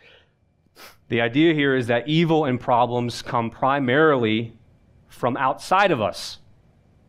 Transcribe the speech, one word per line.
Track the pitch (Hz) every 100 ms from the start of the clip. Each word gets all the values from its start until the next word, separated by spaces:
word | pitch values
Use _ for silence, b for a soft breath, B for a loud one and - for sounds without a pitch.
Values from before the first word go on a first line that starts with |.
| b b b b _ _ _ _ B B -
The | 117
idea | 117 127 165
here | 156 143 131
is | 117
that | 120 147
evil | 156 170 160 151
and | 123
problems | - 120 123 120 120 117
come | - 123 117
primarily | - 131 143 131 135 160 139 113 110 117 - _ _ _ _ _
from | - 127 123
outside | 131 - - 185 202
of | 143
us. | 101 - - - - _ _ _ _ _